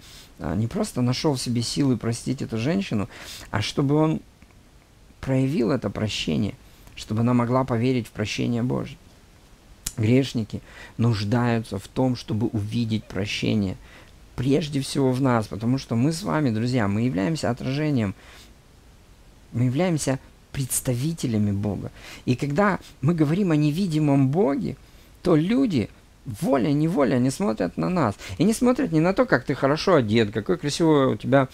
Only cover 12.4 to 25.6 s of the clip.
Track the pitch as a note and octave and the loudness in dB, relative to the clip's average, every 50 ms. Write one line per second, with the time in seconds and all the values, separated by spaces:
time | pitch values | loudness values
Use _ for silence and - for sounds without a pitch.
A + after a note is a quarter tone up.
12.4 | A#2+ - - A2 G2+ G#2+ A2+ A#2+ A#2+ A2+ A2+ G#2+ - - - - G2 G#2+ - - | -2 -2 -2 -2 -4 -2 -2 -2 -2 0 -2 -4 -4 -4 -6 -6 -4 -4 -4 -2
13.4 | - A#2+ A2+ A2 G2+ F#2 - - - - - - - - - - - - - - | -2 0 0 2 0 -2 -4 -8 -12 -20 -20 -20 -20 -20 -20 -20 -20 -14 -6 -4
14.4 | B2 C#3 C3+ D#3 F3 C#3+ D3+ C#3 C3+ - - D3+ C#3 C3 B2+ B2 C#3 C3 B2 A#2 | 0 2 2 2 0 0 -4 -4 -4 -4 -2 0 2 2 2 2 2 2 2 2
15.4 | G#2+ - - G#2 A2+ A#2 B2+ C3+ - - A#2+ A2+ B2 D3+ E3 E3 G3+ E3+ D#3 D3+ | 0 -2 -6 -4 0 0 0 0 -2 -2 0 2 2 2 0 -2 -4 -2 -2 0
16.4 | D3+ B2+ G#2+ G#2+ A2+ B2 B2+ B2+ G#2 G2 G2+ G#2+ A#2 B2+ D3 F3 - E3+ D#3+ D3+ | 0 0 0 0 0 0 0 2 2 2 0 0 0 0 0 0 0 0 -2 -2
17.4 | - F#2 - - - B2+ C3+ C#3+ D#3 D3+ D3 B2+ A2 G2 F#2 - - - - - | -2 -2 -2 -2 -4 -4 -4 -2 0 0 0 0 0 0 -4 -6 -12 -20 -20 -20
18.4 | - - - - - - - - - - - - - - - - - - - - | -20 -20 -20 -20 -20 -20 -20 -20 -20 -20 -20 -20 -20 -20 -20 -20 -20 -20 -20 -20
19.4 | - - - A#2 B2 B2+ A#2+ D3 F3+ F#3+ E3 D3 - C#3+ B2+ - - - - - | -18 -8 -2 0 0 2 2 2 0 2 0 0 0 -2 -2 -2 -4 -12 -20 -20
20.4 | - - - C#3 C3+ B2+ - - - - B2 A#2+ C3 D#3+ E3+ - - B2 A2+ G#2+ | -20 -12 -6 -6 -6 -4 -4 -4 -2 -2 -2 0 0 -4 -4 -2 -2 0 0 2
21.4 | G#2+ G#2 G2+ G2+ G2+ G#2 F#2+ - - - - - - - - - - - B2 - | 2 2 0 0 -2 -2 -4 -4 -6 -10 -12 -14 -18 -18 -16 -8 -2 -2 -2 0
22.4 | - C#3+ C#3+ E3 G3+ G#3 F3+ - - - - - - D3 F3 D#3+ D3+ C#3 D#3+ G3 | 0 -2 2 2 2 2 2 0 -6 -12 -12 -2 0 0 2 4 2 2 2 2
23.4 | G#3+ F3 D#3 D3+ D3+ D3+ D3 E3+ G#3 F#3 D3+ D#3 D#3 D3 C#3 C#3 C#3 C3 C3+ F3 | 2 2 2 4 2 2 2 0 -2 0 0 2 2 4 4 4 4 4 4 2
24.4 | G#3 C4 C#4 C#4+ F3 - - - - - - - - - - - - - E3 D3+ | 2 2 0 0 -2 -4 -6 -8 -14 -20 -20 -20 -20 -20 -14 -4 0 4 4 4
25.4 | D#3 F#3 A#3+ C4 | 4 2 2 2